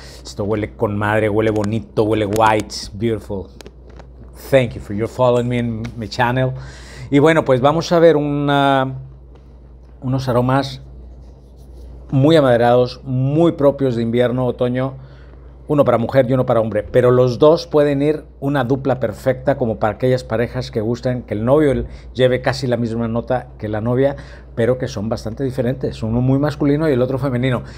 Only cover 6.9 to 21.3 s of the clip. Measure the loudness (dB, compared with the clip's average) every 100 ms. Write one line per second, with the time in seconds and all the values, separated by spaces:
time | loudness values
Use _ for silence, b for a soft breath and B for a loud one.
6.9 | B 0 4 4 4 2 4 4 2 0
7.9 | 4 6 4 0 -2 0 2 2 2 0
8.9 | -6 -14 -20 -20 -20 -20 -20 -20 -20 -20
9.9 | -10 -4 -4 0 0 2 0 -2 -8 -18
10.9 | -20 -20 -20 -20 -20 -20 -20 -20 -20 -20
11.9 | -18 -2 2 6 6 6 4 6 4 2
12.9 | -2 -6 -2 0 2 2 4 2 2 0
13.9 | 0 0 0 0 0 -2 -2 -2 -2 -4
14.9 | -6 B B B B B B -2 2 4
15.9 | 2 2 2 2 2 2 0 0 -2 0
16.9 | 2 4 4 4 4 4 4 2 2 2
17.9 | 2 0 -2 -6 -8 -4 -2 0 -2 -2
18.9 | -2 -4 -4 -4 -2 -2 -2 -2 0 -2
19.9 | 0 0 0 -2 -4 -4 -6 -6 -4 -4
20.9 | -4 -4 -6 -6